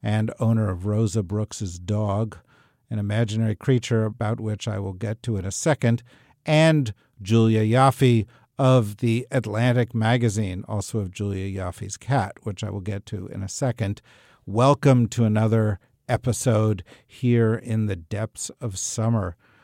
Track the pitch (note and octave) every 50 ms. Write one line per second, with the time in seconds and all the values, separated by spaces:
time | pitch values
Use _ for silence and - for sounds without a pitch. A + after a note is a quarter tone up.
0 | - G#2+ G#2+ G#2+ A2 A2 - - A#2+ A2+ A2+ A2+ A2 G2+ F#2 E2+ F2+ G#2 G#2 G#2+
1 | A2+ G#2 F2+ A2+ G2 E2 G2+ G#2+ G#2+ - - - A2 F#2 F2 F2+ F2+ F2 G#2 G#2
2 | G#2+ G2+ G2 G#2 A2+ G#2+ - - _ _ _ _ _ _ _ _ _ _ A#2 G#2+
3 | G#2 G2+ G2+ A2 A#2 G#2 G#2+ A2 A2+ A2 G2 - - - C3 A#2+ A#2 - A#2+ A2+
4 | A2 A2 A2 - A2+ G#2+ A#2 A#2 A2 G#2+ G#2+ G#2 - A#2 G#2 G2+ G2 G2 F#2+ F#2
5 | G#2+ G#2+ A2 - - A#2+ A2+ G2 F2 G2 - - - D#3+ D3 - - A#2 A#2 A#2
6 | - - _ _ _ _ _ _ _ - D#3 D#3 D#3+ E3 D#3+ D3+ C3+ A2+ G2+ -
7 | _ _ _ _ G2+ F#2 A2 A2+ A2+ A2+ A2 A2 A2 A2 A2+ B2+ C3+ C3+ - -
8 | C3+ B2+ A#2+ A2+ G2+ - _ _ _ _ _ - C#3+ C3 C3 B2+ A2+ G#2 G#2 -
9 | - A#2 A2+ A#2+ B2+ - - C3+ - G#2+ G#2 A2 A#2+ B2+ A#2+ B2 A#2+ A#2+ - A#2
10 | A2 A2 A#2+ B2+ A#2 A2+ G2 A2 A2 F#2 F2+ F#2 - - G#2+ G#2 G2 - - A2
11 | G2 F#2 F#2+ - G#2 G2+ G2 F#2+ F#2+ G2 F#2+ F#2+ F#2 F2 - - G2+ F#2+ - -
12 | - - C#3 C3+ G2 F#2+ - - _ A2+ G2 - - G2+ G2+ G2+ F2+ G#2+ G2+ G2
13 | - - - G2 F#2+ - - - G2 F#2+ - - C#3+ B2+ A#2 - G#2 G2 G2+ -
14 | _ _ - _ _ _ _ _ _ - G2 A2+ B2 C#3 C#3+ C#3 - C#3 C3 B2
15 | A#2+ A2 - - A#2 A2 G#2+ G#2+ A2 A2 A2+ A2+ A2 G#2+ G2+ - - _ _ _
16 | _ - B2+ - - B2+ A2+ - - C3+ A2+ G#2+ A2 A2 G#2+ F#2 - - - -
17 | _ _ - - - B2 A#2+ A#2 A#2 A2 A2 A#2 - A#2 A2 A2 G#2+ G#2 G2 E2+
18 | E2 - - G#2 A2 A2 - - - - - _ - A#2 F#2 F#2+ - - - -
19 | A2 A#2 A#2 A2 F#2+ F2+ E2+ - _ _ _ _